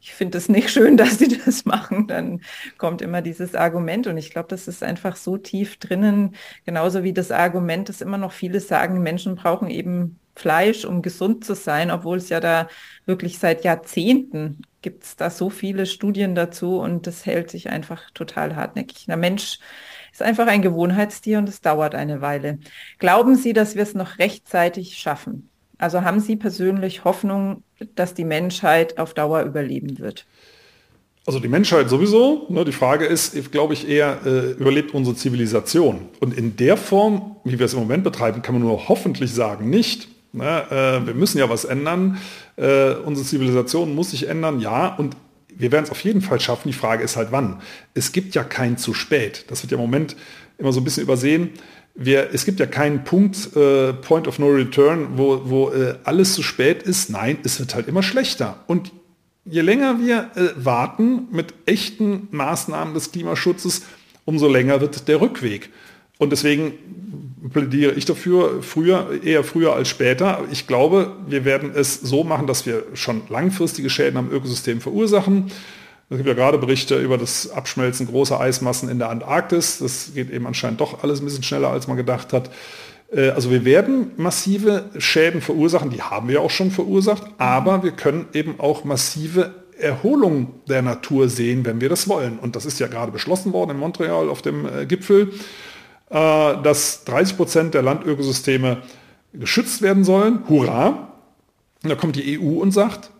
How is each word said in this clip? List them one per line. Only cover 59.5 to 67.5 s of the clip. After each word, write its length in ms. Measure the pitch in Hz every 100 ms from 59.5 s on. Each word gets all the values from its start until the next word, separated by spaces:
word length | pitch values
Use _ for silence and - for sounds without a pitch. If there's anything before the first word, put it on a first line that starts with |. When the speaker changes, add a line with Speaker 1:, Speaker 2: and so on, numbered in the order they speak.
| 165
Speaker 2:
länger 400 | 165 233 269 233
wir, 320 | 240 233 - -
äh, 160 | 180 143
warten 720 | 131 123 127 - 226 254 254
mit 200 | 170 165 - -
echten 640 | 214 - - 214 196 202
Maßnahmen 640 | 151 139 170 - 156 160
des 180 | 156 147
Klimaschutzes, 680 | 175 170 160 180 180 185 - - - _ _
umso 240 | - 156 147
länger 320 | 131 127 139
wird 300 | 143 143 -
der 100 | 151
Rückweg. 500 | 233 - 120 101 - - - - _ _
Und 120 | 143
deswegen 440 | 139 147 147 156 156 - - 202 143 143 127 139